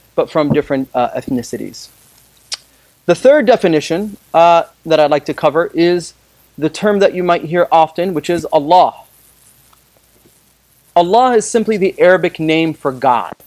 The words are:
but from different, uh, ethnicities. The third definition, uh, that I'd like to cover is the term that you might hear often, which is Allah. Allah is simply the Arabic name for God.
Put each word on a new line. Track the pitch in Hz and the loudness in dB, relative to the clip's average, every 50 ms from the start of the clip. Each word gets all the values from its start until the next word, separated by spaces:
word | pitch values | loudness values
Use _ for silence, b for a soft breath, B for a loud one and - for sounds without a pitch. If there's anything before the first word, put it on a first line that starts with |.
| b b _ | b b _
but | - 131 - | -4 -4 -2
from | - 165 151 147 | 0 -2 -2 0
different, | 147 147 139 - 143 135 131 131 - | -2 -4 -4 -2 -4 -6 -6 -4 -4
uh, | 127 120 - | -4 -4 -2
ethnicities. | - 131 - - 135 123 117 - - 110 107 98 - - - - _ _ _ _ _ _ _ _ _ _ _ _ - - b b b b b b b b _ | -4 -8 -8 -6 -6 -6 -6 -8 -10 -10 -10 -12 -14 -18 -20 -20 _ _ _ _ _ _ _ _ _ _ _ _ -18 -18 b b b b b b b b _
The | - 175 | -2 -2
third | - - 254 285 302 240 | 2 4 4 4 4 4
definition, | 220 240 - - 175 160 151 - - 165 175 208 214 202 - _ _ - | 2 2 2 2 0 0 0 -2 -4 -6 -6 -6 -8 -12 -16 _ _ 2
uh, | 160 170 170 170 170 - - _ _ _ | 2 4 4 4 2 0 -2 _ _ _
that | 160 160 151 | -2 2 2
I'd | 151 143 | 2 2
like | 151 147 - | 0 -2 -2
to | - 147 | -6 -8
cover | - - 151 135 160 175 - - | -2 -2 0 0 0 -4 -2 -2
is | 160 170 175 175 175 165 - - _ _ _ _ _ _ _ _ - | 0 0 0 0 -2 -4 -10 -18 _ _ _ _ _ _ _ _ -6
the | 143 156 | -6 -6
term | - - - 214 208 202 | -6 -2 -2 0 2 2
that | 196 185 - | 2 2 0
you | 180 180 | 0 -2
might | 175 170 170 - | 0 -2 -2 -2
hear | 151 165 175 170 - | -4 -2 -2 0 2
often, | 156 165 160 156 - - 170 196 180 | 2 2 2 2 -2 -4 -4 -4 -4
which | 151 147 - | -6 -4 -4
is | 175 170 156 - | -4 -4 -4 -2
Allah. | - 156 143 147 175 185 160 117 - - - _ _ _ _ _ _ _ _ _ _ _ _ _ _ _ _ _ _ _ _ _ _ _ _ _ _ _ _ _ _ _ _ _ _ _ _ _ _ | -2 -2 0 2 4 4 4 2 -2 -8 -20 _ _ _ _ _ _ _ _ _ _ _ _ _ _ _ _ _ _ _ _ _ _ _ _ _ _ _ _ _ _ _ _ _ _ _ _ _ _
Allah | 175 175 175 196 233 254 254 247 | 0 0 2 2 2 2 4 2
is | 226 202 - | 0 0 0
simply | - 233 220 220 220 196 | -2 -2 -2 0 -2 0
the | 190 190 - - | -2 -2 0 2
Arabic | 160 180 185 180 165 170 - - | 4 4 4 4 2 -2 -4 -4
name | 156 156 160 160 165 160 151 | -4 -2 0 0 0 -2 -4
for | - - 143 | -6 -6 -6
God. | 131 127 127 135 123 113 92 - - - - | -6 -2 0 0 0 0 -2 -6 -12 -18 -20